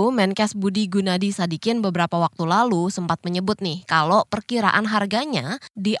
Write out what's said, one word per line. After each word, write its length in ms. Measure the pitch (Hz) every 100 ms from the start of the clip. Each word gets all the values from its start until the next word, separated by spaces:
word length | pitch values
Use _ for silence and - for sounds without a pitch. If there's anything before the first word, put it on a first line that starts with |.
| 220
Menkes 400 | 254 190 196 214
Budi 400 | 208 196 190 202
Gunadi 400 | 196 190 185 202
Sadikin 480 | 196 175 160 220 233
beberapa 400 | 202 175 170 170
waktu 240 | 165 -
lalu 480 | 165 196 247 175 175
sempat 320 | 196 170 165
menyebut 400 | 175 180 190 208
nih, 240 | 185 170 -
kalau 400 | 160 156 208 -
perkiraan 560 | 208 - 240 202 202 214
harganya 720 | 214 202 208 302 190 131 254 -
di 240 | 214 196 -